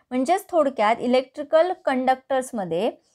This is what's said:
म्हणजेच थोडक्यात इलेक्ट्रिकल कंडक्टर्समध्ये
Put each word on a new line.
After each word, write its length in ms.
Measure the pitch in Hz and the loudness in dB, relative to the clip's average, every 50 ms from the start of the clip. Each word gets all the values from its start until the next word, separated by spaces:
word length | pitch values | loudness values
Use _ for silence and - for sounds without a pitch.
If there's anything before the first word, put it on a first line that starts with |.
| _ - | _ -6
म्हणजेच 380 | 247 254 269 277 349 392 392 - | -4 -2 0 0 0 -2 -2 -2
थोडक्यात 480 | - 330 294 269 269 - 208 208 233 226 | 0 2 2 2 0 0 0 2 0 0
इलेक्ट्रिकल 760 | - 254 247 254 262 - - - 294 294 320 320 330 359 381 - - | 0 0 0 0 0 -2 -10 -12 -6 2 2 4 4 2 0 -4 -2
कंडक्टर्समध्ये 1080 | 302 269 254 262 254 262 262 _ - 269 262 254 262 - 226 190 170 160 170 208 269 359 - _ _ _ | -2 -2 0 0 0 0 -2 _ -4 -4 -4 -4 -4 -6 -8 -6 -4 -2 -2 -2 -2 -4 -8 _ _ _